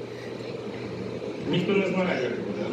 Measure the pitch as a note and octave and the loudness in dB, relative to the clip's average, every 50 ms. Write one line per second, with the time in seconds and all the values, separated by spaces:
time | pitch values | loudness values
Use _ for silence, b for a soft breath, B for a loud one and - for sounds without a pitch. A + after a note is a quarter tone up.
0 | - - - - - - - - - - - - - - - - - - - - | -8 -8 -8 -8 -8 -8 -6 -6 -6 -6 -6 -6 -6 -6 -6 -6 -6 -6 -4 -4
1 | - - - - - - - - - - E3 F3 F#3+ G#3 G3+ G3 F#3+ F3+ F3 F#3 | -4 -4 -4 -4 -4 -4 -4 -4 0 2 2 4 4 4 4 4 4 4 4 4
2 | F#3 F3+ - - B2+ A#2 - - F#3+ - G2 G2+ - F2+ | 4 4 4 2 2 2 0 0 -2 -2 -2 -2 -2 -2